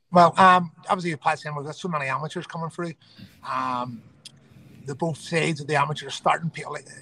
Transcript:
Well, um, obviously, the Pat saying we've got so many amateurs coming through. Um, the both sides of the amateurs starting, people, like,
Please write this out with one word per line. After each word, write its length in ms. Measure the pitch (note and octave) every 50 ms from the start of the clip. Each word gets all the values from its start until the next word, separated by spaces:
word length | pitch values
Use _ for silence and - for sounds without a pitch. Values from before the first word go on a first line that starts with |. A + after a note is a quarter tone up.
| _ _
Well, 220 | F3+ F3+ F3 E3 - F#3
um, 320 | F#3+ F#3 F3+ F3+ F3+ E3 - - - -
obviously, 220 | G3+ F#3+ E3 F3
the 60 | D#3 C#3
Pat 200 | - - D#3 -
saying 140 | - D3+ D3+
we've 120 | C#3+ C#3
got 100 | D3+ D3+
so 140 | - - F#3
many 160 | E3 D3 C#3 C3+
amateurs 400 | C3 C3+ D3+ D3+ - F3+ D#3 -
coming 220 | - E3 E3 D#3+
through. 240 | - - F3 E3+ D3+ - _ - - - - - - - - -
Um, 520 | C3 B2+ C3 B2+ B2+ B2 B2 B2 A#2 A2 - - - _ - - - - - _ - - - - - - -
the 100 | C3 C#3+
both 220 | - E3+ E3 D3 -
sides 420 | - - E3+ D#3+ D3+ D#3 E3 C3+
of 80 | D3 C#3
the 80 | D3+
amateurs 380 | C#3 C#3+ D3 D3+ - - - -
starting, 340 | - - D3+ D3 D3 E3+ D#3+
people, 220 | - D#3+ - -
like, 160 | D3 D3 - - - -